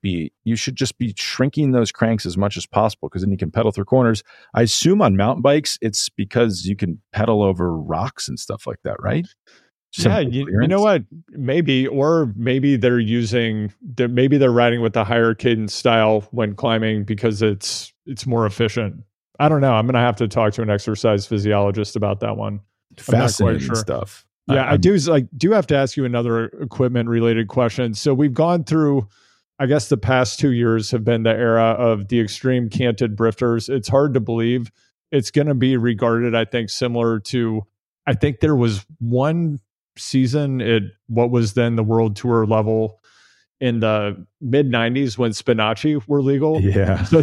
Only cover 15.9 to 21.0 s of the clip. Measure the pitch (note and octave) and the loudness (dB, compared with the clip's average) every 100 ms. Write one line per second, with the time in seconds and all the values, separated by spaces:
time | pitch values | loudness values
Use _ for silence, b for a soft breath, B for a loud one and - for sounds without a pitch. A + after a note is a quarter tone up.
15.9 | A2+ G#2+ G#2+ G#2 A#2+ G#2+ G2+ A#2 A2+ A2 | 4 4 2 -2 -4 -4 -2 -2 0 0
16.9 | G#2+ G2+ G#2 A#2 G#2 A2 G2+ - - - | -2 -4 -2 -2 0 0 0 -6 -10 -14
17.9 | _ - C3 C3 A#2 G#2+ - A2+ A#2+ G2+ | _ -14 -10 -4 0 0 0 -2 -2 -6
18.9 | - - _ _ - D3+ D3 C3+ A2 A#2+ | -8 -18 _ _ 0 2 4 2 2 2
19.9 | B2 B2 G#2 A2 A#2 G#2+ A#2 A2 G2+ - | 2 2 0 -2 0 0 0 -2 -2 -2
20.9 | G#2 | -2